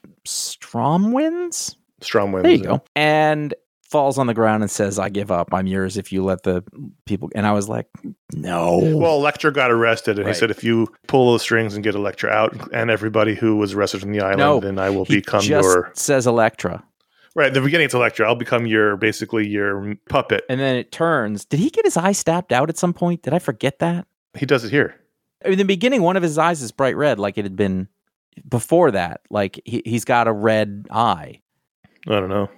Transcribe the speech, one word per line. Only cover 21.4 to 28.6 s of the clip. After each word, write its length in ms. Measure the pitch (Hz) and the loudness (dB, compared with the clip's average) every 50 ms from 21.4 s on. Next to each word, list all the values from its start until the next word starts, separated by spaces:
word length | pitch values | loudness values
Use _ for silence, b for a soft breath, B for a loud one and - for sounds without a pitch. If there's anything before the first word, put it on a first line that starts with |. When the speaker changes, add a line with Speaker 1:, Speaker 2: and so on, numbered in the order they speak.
| - | -8
Speaker 1:
Did 140 | - - 143 | -6 -2 -2
he 100 | 202 320 | -2 0
get 140 | - - 440 | 0 0 0
his 140 | 392 - 170 | 2 2 2
eye 160 | 165 196 202 | 0 0 0
stabbed 400 | - - - 165 175 180 - 120 | 0 0 0 0 0 0 0 0
out 160 | 123 139 160 | 0 0 0
at 80 | 165 - | -2 -2
some 160 | - 175 175 | -2 -2 -2
point? 280 | - 180 175 175 165 - | 0 -2 -2 -2 -2 -4
Did 100 | 127 139 | -2 -2
I 60 | - | -2
forget 400 | - - 123 - - 135 - - | -2 -4 -6 -2 -2 -4 -2 -2
that? 280 | 165 170 170 175 - _ _ _ _ _ - - | -4 -2 -2 -4 -6 _ _ _ _ _ -10 -6
Speaker 2:
He 80 | 139 | 0
does 180 | 131 147 131 117 | 2 2 2 2
it 80 | 107 | 0
here. 240 | 123 147 117 85 - _ _ _ _ _ _ _ _ _ - | 0 0 0 0 -2 _ _ _ _ _ _ _ _ _ -2
Speaker 1:
In 140 | 190 190 190 | -2 0 2
the 80 | 202 | 2
beginning, 380 | 190 196 175 196 254 285 247 175 | 2 0 2 2 2 2 2 2
one 120 | 170 185 | 2 2
of 80 | 190 175 | 2 0
his 140 | 165 147 156 | 0 0 2
eyes 240 | 156 170 175 151 | 0 0 0 -2
is 100 | 131 110 | -6 -10
bright 240 | - - 135 127 90 | -4 -2 0 0 0
red, 240 | 90 143 147 120 101 | 0 0 0 0 0
like 180 | 98 101 98 - | -2 -4 -2 -4
it 60 | 101 | -6
had 140 | 98 95 92 | -6 -2 0
been 320 | 104 98 95 92 92 - _ _ _ _ _ _ _ _ _ - - - | 0 0 0 -2 -4 -8 _ _ _ _ _ _ _ _ _ -20 -12 -4
before 420 | - 120 | -4 -4